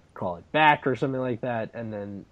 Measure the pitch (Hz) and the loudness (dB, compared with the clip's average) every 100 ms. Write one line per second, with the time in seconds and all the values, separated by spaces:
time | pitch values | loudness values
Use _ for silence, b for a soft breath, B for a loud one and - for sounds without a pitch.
0 | _ - 98 85 - 151 156 147 - 123 | _ -8 -6 -6 -2 4 6 6 2 0
1 | 139 131 127 117 127 117 107 - 113 107 | 0 -2 -2 -4 -4 -4 -6 -8 -8 -8
2 | 101 101 - | -8 -10 -12